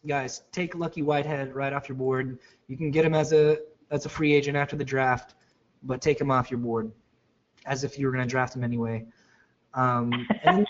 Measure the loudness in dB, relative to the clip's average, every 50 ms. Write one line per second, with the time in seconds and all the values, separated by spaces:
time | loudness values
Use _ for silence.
0 | -8 -4 -4 -2 -4 -4 -8 -12 -16 _ -6 -6 -6 -4 -4 -6 -6 -6 -4 -2
1 | 0 0 2 0 0 -2 -2 -4 -4 -6 -6 -4 -4 -2 -4 -4 -6 -6 -6 -4
2 | 0 0 0 0 -2 -4 -6 -10 -16 _ _ _ _ -12 -8 -6 -4 0 2 4
3 | 4 4 4 2 2 4 6 6 6 6 4 2 0 -8 -18 _ _ _ -4 -4
4 | -4 -6 -4 0 2 4 4 4 4 2 0 0 -2 -2 -2 -6 -4 -2 0 0
5 | 2 2 0 0 -4 -10 -20 _ _ _ _ _ _ _ _ _ -8 -6 -6 0
6 | 0 0 2 2 2 2 2 0 0 -2 -4 -4 -4 -2 -2 -2 -4 -4 -10 -14
7 | _ _ _ _ _ _ _ _ _ _ _ _ _ -6 -4 -4 -4 -6 -4 -2
8 | -2 0 0 0 -2 0 0 0 -2 -2 -2 -4 -4 -4 -2 -2 -2 -2 -4 -6
9 | -8 -10 -18 _ _ _ _ _ _ _ _ _ _ _ -4 0 0 2 2 2
10 | 0 0 -2 -4 -2 -2 -4 2 4 4 4 4 2 0